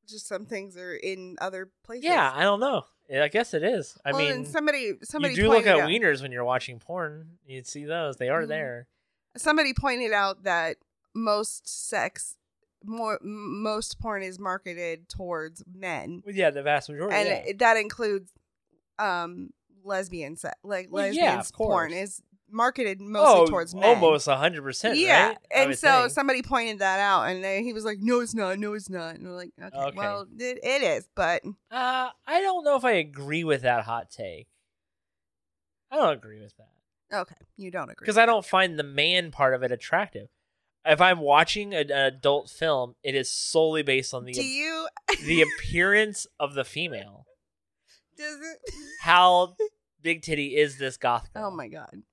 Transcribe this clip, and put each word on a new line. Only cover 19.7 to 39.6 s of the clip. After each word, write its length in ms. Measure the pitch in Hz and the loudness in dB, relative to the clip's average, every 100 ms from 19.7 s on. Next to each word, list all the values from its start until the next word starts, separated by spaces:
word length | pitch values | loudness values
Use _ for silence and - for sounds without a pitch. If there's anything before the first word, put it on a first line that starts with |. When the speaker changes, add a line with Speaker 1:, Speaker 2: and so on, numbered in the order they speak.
| 196 | _
Speaker 1:
lesbian 520 | 190 190 190 175 143 165 | -6 -4 -4 -8 -10 -10
se-, 140 | 165 - | -12 -12
like, 240 | 196 190 185 | -8 -8 -6
Speaker 2:
Well, 140 | 196 | -4
Speaker 1:
lesbian 200 | 196 302 | -2 2
Speaker 2:
yeah, 160 | 330 123 | 2 2
of 120 | 107 | -4
Speaker 1:
porn 380 | - 220 190 160 | -4 0 0 0
Speaker 2:
course. 100 | 170 | -6
Speaker 1:
is 220 | 196 - _ _ _ | -8 -12 _ _ _
marketed 480 | 214 247 262 220 190 | 0 0 0 -4 -4
mostly 420 | 202 214 294 196 | -6 6 8 10
Speaker 2:
Oh, 40 | 165 | 8
Speaker 1:
towards 280 | 165 170 | 4 -4
men. 100 | 180 | 4
Speaker 2:
almost 420 | 202 233 165 151 147 | 6 8 6 4 2
a 80 | 135 | 2
hundred 260 | 156 165 | 2 0
percent, 340 | 139 127 220 277 | -8 -4 0 2
Speaker 1:
Yeah, 300 | 370 254 156 | 6 6 6
Speaker 2:
right? 80 | - _ | 0 _
I 40 | 262 | 2
Speaker 1:
and 80 | 269 | 2
Speaker 2:
would 80 | 262 | 4
Speaker 1:
so 220 | 302 262 | 6 6
Speaker 2:
think. 100 | 247 | 4
Speaker 1:
somebody 300 | 247 277 262 | 0 0 -2
pointed 360 | 247 254 233 208 | 0 -2 -2 -2
that 180 | 196 190 | 0 2
out, 260 | 202 185 | 2 2
and 200 | 120 185 | 0 -4
then 180 | 190 196 | -4 -4
he 100 | 233 | -4
was 100 | 220 | -6
like, 140 | 220 208 | -8 -4
"No, 200 | 214 240 | 0 0
it's 140 | 233 | 0
not. 240 | 220 190 196 | -4 -4 -4
No, 140 | 208 | -6
it's 160 | 208 196 | -8 -10
not." 280 | 185 165 165 | -12 -10 -14
And 120 | 180 | -16
we're 80 | 180 | -14
like, 160 | 180 _ | -16 _
"Okay, 140 | 175 135 | -14 -6
Speaker 2:
Okay. 200 | 139 190 | -6 -4
Speaker 1:
well, 300 | 202 202 196 226 | -6 -6 -10 -10
it, 200 | 247 254 | -10 -6
it 200 | 240 277 | -2 0
is, 240 | 214 135 185 | 2 0 -4
but." 280 | - 170 170 - 196 _ | -2 0 0 -4 -16 _
Speaker 2:
Uh, 380 | 240 254 254 254 - - | -4 -2 -2 -4 -8 -2
I 140 | 330 | 0
don't 240 | 392 370 | 0 0
know 100 | 294 269 | 2 2
if 80 | 247 | 4
I 60 | |
agree 520 | 196 151 139 139 156 | 2 0 -10 -6 -4
with 180 | 160 139 | 0 2
that 220 | 123 120 | 2 0
hot 260 | 110 117 - | 0 -8 -8
take. 380 | - 101 78 - _ _ _ _ _ _ _ _ _ _ _ _ _ _ | -12 -12 -12 -18 _ _ _ _ _ _ _ _ _ _ _ _ _ _
I 60 | 285 | 2
don't 180 | 214 | 2
agree 260 | 139 110 107 | 0 -8 -20
with 140 | 101 _ | -20 _
that. 160 | 110 _ _ _ _ 202 | _ _ _ _ _ -6
Speaker 1:
Okay, 160 | 185 - _ - | -6 -12 _ -18
you 120 | 190 | -12
don't 200 | 175 151 | -10 -10
agree 140 | - - | -8 0
Speaker 2:
'Cause 100 | 214 | 4
Speaker 1:
with 60 | |
Speaker 2:
I 40 | 233 | 6
don't 160 | 226 | 4
Speaker 1:
that. 40 | 180 | 2
Speaker 2:
find 280 | 185 190 156 | 2 2 -2
the 40 | |
man 480 | 143 139 156 180 170 | -6 0 2 2 -2
part 220 | 143 135 | 2 2
of 80 | 127 | 2